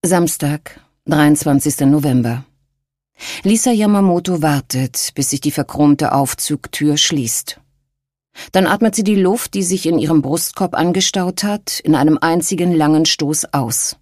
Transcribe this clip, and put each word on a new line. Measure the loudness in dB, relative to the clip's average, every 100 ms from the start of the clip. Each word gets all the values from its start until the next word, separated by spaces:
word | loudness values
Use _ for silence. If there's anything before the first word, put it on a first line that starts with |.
| 0
Samstag, | 0 0 -2 -4 -4 -10 -20 _ _
dreiundzwanzigster | -2 2 4 4 2 0 0 0
November. | 2 2 2 0 0 -4 -10 _ _ _ _ _ _ _ -14 -4
Lisa | 0 2 2
Yamamoto | 2 2 4 4 2 0 0
wartet, | 0 0 -2 -4 -4 -4 -8 -6
bis | -4
sich | -2
die | -2
verchromte | -4 -6 2 4 4 2
Aufzugtür | 0 -2 -4 -6 -6 -8 -4 -2 0
schließt. | 0 -2 -4 -6 -8 -16 _ _ _ _ _ _ _ -20 -4
Dann | 0 0
atmet | 2 0
sie | 0
die | 0 2
Luft, | 2 0 -4
die | -4
sich | -2 -2
in | 0 0
ihrem | 2 2
Brustkorb | 2 -4 -4 -4 -4 0
angestaut | 0 0 0 -2 -4 -4
hat, | -4 -4 -6 -6
in | 0 2
einem | 4 2
einzigen | 0 0 -2 -2 0
langen | 2 2 2
Stoß | 2 0 -2 -4 -2
aus. | -4 -2 -4 -6 -10